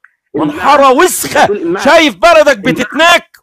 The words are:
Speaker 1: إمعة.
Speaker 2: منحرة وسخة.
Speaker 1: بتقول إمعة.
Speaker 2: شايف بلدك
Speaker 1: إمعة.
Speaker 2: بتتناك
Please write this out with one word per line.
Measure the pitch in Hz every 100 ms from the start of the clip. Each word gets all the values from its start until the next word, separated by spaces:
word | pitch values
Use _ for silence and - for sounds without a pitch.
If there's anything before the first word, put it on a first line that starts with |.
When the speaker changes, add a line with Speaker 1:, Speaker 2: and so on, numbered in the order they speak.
| _ _ _ 294
Speaker 1:
إمعة. | 302
Speaker 2:
منحرة | - 262 285 269
وسخة. | 262 359 - - 302
Speaker 1:
بتقول | 220 208
إمعة. | 170 196 247
Speaker 2:
شايف | 330 302 180
بلدك | 330 320 294 226
Speaker 1:
إمعة. | 214
Speaker 2:
بتتناك | - - 269 330 339 - _